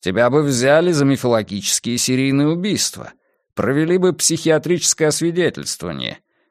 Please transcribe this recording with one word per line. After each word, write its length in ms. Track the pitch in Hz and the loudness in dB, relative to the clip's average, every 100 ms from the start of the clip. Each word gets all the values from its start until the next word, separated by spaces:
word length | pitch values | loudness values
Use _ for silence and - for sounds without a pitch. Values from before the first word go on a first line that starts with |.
Тебя 300 | 90 95 120 | -4 2 2
бы 120 | 143 | 2
взяли 500 | 147 123 127 156 180 | 2 2 4 4 4
за 120 | 156 | 2
мифологические 960 | 139 135 123 113 107 101 - - 120 120 | 2 2 2 0 -2 -6 -4 -4 -2 -2
серийные 500 | - 127 135 139 147 | 0 0 0 2 0
убийства, 640 | 170 202 156 - - - - _ _ _ | 0 -2 -2 -4 -8 -16 -20 _ _ _
провели 440 | - 110 143 160 185 | -4 -2 0 0 2
бы 140 | 185 | 0
психиатрическое 960 | - - 160 160 156 151 175 - - 156 | 0 -2 0 2 2 2 -2 0 0 0
освидетельствование 1120 | 147 165 170 160 73 71 - 87 69 60 - _ _ _ | 0 -2 0 -2 -2 -8 -8 -8 -8 -8 -10 _ _ _